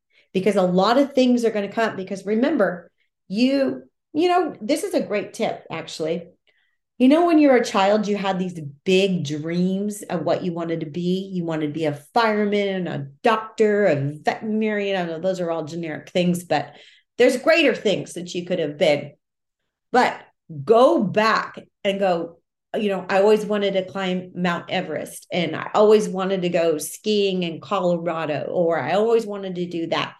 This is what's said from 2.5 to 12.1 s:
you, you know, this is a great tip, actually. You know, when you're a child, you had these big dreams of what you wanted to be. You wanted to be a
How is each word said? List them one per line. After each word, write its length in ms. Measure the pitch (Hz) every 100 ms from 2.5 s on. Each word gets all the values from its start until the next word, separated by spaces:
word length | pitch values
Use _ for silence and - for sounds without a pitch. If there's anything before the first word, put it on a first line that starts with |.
| 294 185 175 - _ _ _ _
you, 540 | 202 254 277 262 - - _ _
you 140 | 302 359
know, 280 | 349 311 185
this 200 | 214 311
is 120 | 403
a 80 | 330
great 320 | 180 208 190
tip, 320 | - 208 - -
actually. 580 | 165 - - 156 175 - _ _ _ _ _ _ _
You 120 | 262
know, 180 | 302 349
when 120 | 320
you're 180 | 294 247
a 80 |
child, 440 | 226 208 190 214 202
you 80 | 202
had 220 | 190 185
these 200 | 185 165 143 -
big 400 | - 185 196 175
dreams 800 | 139 151 160 175 185 190 208 208
of 200 | - 175
what 200 | 151 -
you 100 | 180
wanted 280 | 170 165 165
to 60 | 151
be. 440 | 151 175 185 196
You 120 | 180
wanted 240 | 165 160 151
to 40 |
be 120 | 151
a 180 | 156 139 -